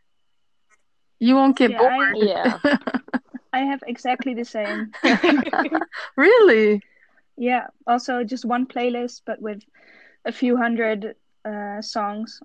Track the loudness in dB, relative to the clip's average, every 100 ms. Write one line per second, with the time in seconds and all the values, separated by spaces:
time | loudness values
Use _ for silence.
0 | _ _ _ _ _ _ _ _ _ _
1 | _ -2 2 4 4 4 2 4 2 2
2 | 0 2 0 2 -2 0 0 0 -2 -8
3 | -6 -10 _ -20 _ -4 -4 -4 -8 -8
4 | -4 -4 -4 -6 -8 -6 -6 -6 -8 -2
5 | 0 2 4 2 0 -2 -2 -4 -6 -12
6 | -10 2 6 8 8 6 4 2 -2 _
7 | _ _ _ -8 -2 -2 -4 -10 -2 -2
8 | 0 -4 -4 -6 -4 -2 -2 -2 -2 -2
9 | -6 -10 -12 -10 -8 -12 -14 _ _ -20
10 | -20 _ -10 -2 0 2 0 0 -2 -2
11 | -6 -14 _ _ -12 -10 -10 -10 -8 -6
12 | -6 -6 -10 -12